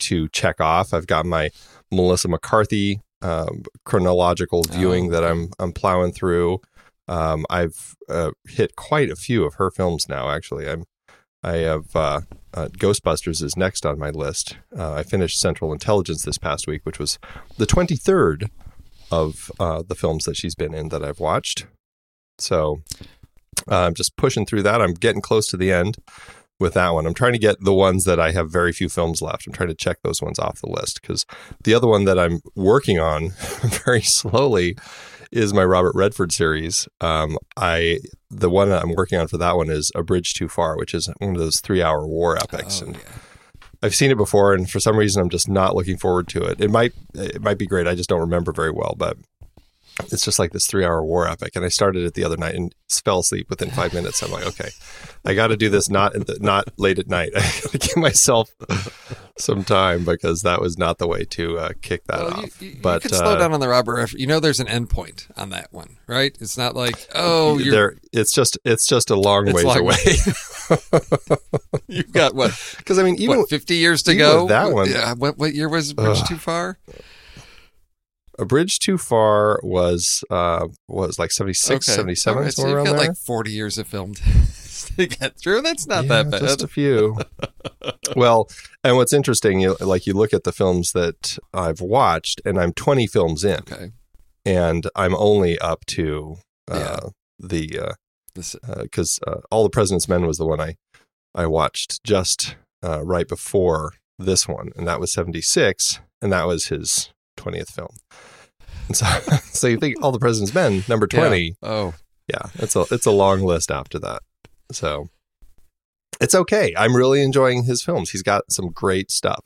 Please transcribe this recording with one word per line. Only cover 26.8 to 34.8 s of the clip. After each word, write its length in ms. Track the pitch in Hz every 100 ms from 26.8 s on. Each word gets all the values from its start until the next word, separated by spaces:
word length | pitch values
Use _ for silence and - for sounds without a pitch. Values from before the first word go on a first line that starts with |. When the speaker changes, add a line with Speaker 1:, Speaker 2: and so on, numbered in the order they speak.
| 90
Speaker 1:
one. 140 | 82 80
I'm 80 |
trying 200 | 90 123
to 40 | 120
get 220 | 104 98
the 120 | 98
ones 300 | 95 95 92
that 140 | 87 82
I 140 | 80
have 180 | 87 80
very 220 | 87 87
few 160 | 82 87
films 340 | - 85 80
left. 240 | 80 - -
I'm 60 |
trying 160 | - 90
to 60 | 80
check 220 | - 85
those 180 | - 82
ones 200 | 78 -
off 200 | - -
the 80 | -
list 320 | 50 - -
'cause 220 | - - - - - -
the 100 | -
other 120 | 117 117
one 180 | 104
that 140 | 98 87
I'm 220 | 87 85 - -
working 420 | 95 131 - 90
on 320 | 80 78 82
<laughs> 300 | 92 - - 120 -
very 180 | - 120
slowly 760 | - - 110 113 139 101 87 -